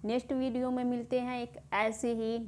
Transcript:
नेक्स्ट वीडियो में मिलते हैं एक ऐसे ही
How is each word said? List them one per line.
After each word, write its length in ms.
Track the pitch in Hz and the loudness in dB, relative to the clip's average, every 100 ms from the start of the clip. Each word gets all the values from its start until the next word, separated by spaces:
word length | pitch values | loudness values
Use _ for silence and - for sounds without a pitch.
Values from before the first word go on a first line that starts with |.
| 214 | 0
नेक्स्ट 280 | 247 - | -2 0
वीडियो 380 | 269 262 240 254 | 0 0 0 0
में 120 | 254 | 2
मिलते 360 | 247 247 240 254 | 0 0 0 0
हैं 240 | 247 247 | 0 -4
एक 100 | 240 - - | -6 -10 -2
ऐसे 400 | 196 220 220 240 | 2 2 2 0
ही 260 | 233 226 233 | 2 0 -2